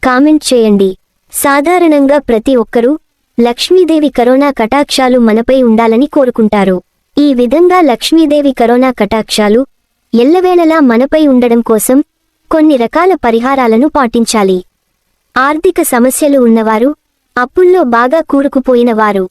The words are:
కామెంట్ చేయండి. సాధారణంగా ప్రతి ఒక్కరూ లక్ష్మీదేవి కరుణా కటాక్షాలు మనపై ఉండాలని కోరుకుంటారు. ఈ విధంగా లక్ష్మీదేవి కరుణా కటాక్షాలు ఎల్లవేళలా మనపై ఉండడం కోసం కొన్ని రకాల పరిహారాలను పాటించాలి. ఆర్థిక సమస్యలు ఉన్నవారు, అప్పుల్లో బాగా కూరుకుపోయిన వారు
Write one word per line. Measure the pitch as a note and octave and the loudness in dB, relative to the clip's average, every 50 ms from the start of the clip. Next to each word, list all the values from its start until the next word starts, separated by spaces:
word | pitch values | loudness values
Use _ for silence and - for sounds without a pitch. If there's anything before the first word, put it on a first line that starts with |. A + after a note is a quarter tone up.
| - | -2
కామెంట్ | C4 B3+ B3+ C#4+ D4+ D#4 D4 - - C4 | -2 0 2 2 2 2 0 0 0 0
చేయండి. | A#3+ A3+ A3 G#3 G3 G3 F#3+ F#3+ _ _ _ _ _ _ _ | 0 2 2 2 0 0 -2 -4 _ _ _ _ _ _ _
సాధారణంగా | - - - C#4+ C#4 C#4+ C#4+ D#4+ F4+ F4+ F4 E4 D4+ C#4+ C#4 C4+ C#4+ D4 | -12 -6 -2 -2 0 0 0 0 0 0 2 2 2 2 2 2 0 0
ప్రతి | C#4 - A#3 G#3+ A3 - C4+ | 0 -2 -4 -2 0 0 0
ఒక్కరూ | A#3+ A3 - - A#3+ A3+ B3 D4+ - _ _ _ _ _ _ _ - | 0 -2 -2 -2 -2 0 0 -2 -4 _ _ _ _ _ _ _ -2
లక్ష్మీదేవి | A#3 A#3+ A#3+ - - - F4+ F#4 F#4 D#4 D#4+ D#4 D4+ C#4 | -2 -2 -2 -4 -2 0 2 2 2 2 0 0 0 -2
కరుణా | - - A#3+ A#3+ C4 C4+ C#4+ C#4+ | -2 0 0 2 2 2 0 -2
కటాక్షాలు | C#4 - A3+ A3 C4 C#4+ D4 - - - C4 B3+ B3 B3+ | -2 -4 -4 -2 -2 -2 -2 -2 -2 -2 0 0 2 2
మనపై | A#3 A3 G#3 A3 A#3 - C4 C4+ | 2 2 0 0 0 0 0 0
ఉండాలని | B3+ A#3 A3 A3 A3+ A3+ A3+ A3+ C#4+ | 2 2 2 2 2 0 0 0 -2
కోరుకుంటారు. | C#4+ - D4+ C4+ B3 A#3 - A3+ G#3 - G#3 F#3+ F#3+ F#3 F3+ - _ _ _ _ _ _ C#4 | 0 0 0 0 0 0 0 -2 0 0 0 0 0 -2 -4 -6 _ _ _ _ _ _ 0
ఈ | D4 D4 C4+ | 0 0 2
విధంగా | A#3+ B3 A#3 B3+ D#4+ F4 F4+ F4+ F#4 | 0 0 0 2 2 2 2 2 2
లక్ష్మీదేవి | F4 C#4 A#3 A3 - - D#4 E4 E4 C#4+ D4 D4 C#4+ C#4 | 2 0 0 -2 -2 -2 0 0 2 2 0 0 0 -2
కరుణా | B3+ - A#3+ A3+ A#3+ B3 C4 C4 | -2 0 0 0 2 0 0 -2
కటాక్షాలు | B3 - G#3 G3 - A3 G#3+ - - - G#3 G#3 G#3 A#3+ C4+ _ _ _ _ _ _ _ _ _ - | -2 -2 -4 -4 -4 -6 -6 -4 -4 -2 0 0 0 0 -2 _ _ _ _ _ _ _ _ _ -2
ఎల్లవేళలా | A3+ A#3+ C#4 E4 F#4 F4+ F#4 F4+ F4 E4+ D#4 D#4+ D#4+ | 0 2 2 2 2 2 2 0 2 2 2 2 2
మనపై | D4 B3 A#3 A3+ B3+ C#4+ - D#4 D#4 | 2 2 2 0 0 0 0 0 2
ఉండడం | C#4+ C4 B3 B3 A#3+ A#3 A#3 | 2 2 2 2 2 0 0
కోసం | A3+ - A3 G#3+ - - B3+ C#4 D4+ _ _ _ _ _ _ _ _ _ | 0 0 -2 -2 0 0 0 0 0 _ _ _ _ _ _ _ _ _
కొన్ని | - D#4+ D#4 D#4 D4+ | -2 0 2 2 2
రకాల | B3 A#3 A3 - D4+ F4 F#4+ F#4 | 0 -2 -2 -2 0 0 0 0
పరిహారాలను | D4+ - A#3+ A3+ A#3 A#3 C4 C#4 C4+ B3+ A#3 A3 A3+ C4 D#4 | 0 -2 -2 -2 -2 -2 -2 -2 0 0 0 0 0 0 0
పాటించాలి. | - - C4 A3+ - A#3+ A#3 - - A3 G3+ F#3+ F#3 F3+ F3+ _ _ _ _ _ _ _ _ _ _ _ _ _ _ | 0 -2 -2 0 -2 -2 -2 0 -2 -2 0 0 -2 -4 -6 _ _ _ _ _ _ _ _ _ _ _ _ _ _
ఆర్థిక | B3+ C4 C#4 D4+ D#4 - F#4+ F4 - | -2 -2 -2 -2 -2 -4 -4 -2 -2
సమస్యలు | D#4+ - - A#3+ A#3+ C4 C4 - D#4 D4 C#4+ C4+ | -4 -2 -2 0 0 0 0 -2 -2 0 0 2
ఉన్నవారు, | B3 A#3 A3+ A3+ A3 A3 A3 G#3+ A#3 C#4+ D4 _ _ _ _ _ _ _ _ B3 | 2 2 2 0 0 -2 -2 0 -2 -2 -4 _ _ _ _ _ _ _ _ -6
అప్పుల్లో | B3 B3+ _ F#4 F#4 F4+ F#4 F#4 | -6 -4 _ 0 2 2 2 2
బాగా | D#4+ B3 A#3 A3+ A#3+ B3+ C#4+ E4 | 0 0 0 0 0 0 0 -2
కూరుకుపోయిన | D#4+ _ - C#4 C#4 C#4 - C4+ B3+ - B3+ A#3+ A#3+ B3 | -2 _ -2 -2 -2 -2 -2 -2 -2 0 0 0 0 0
వారు | A3+ G#3+ A3 G#3 G3+ G3 F#3 F#3 | 0 0 -2 -2 -2 -2 -4 -6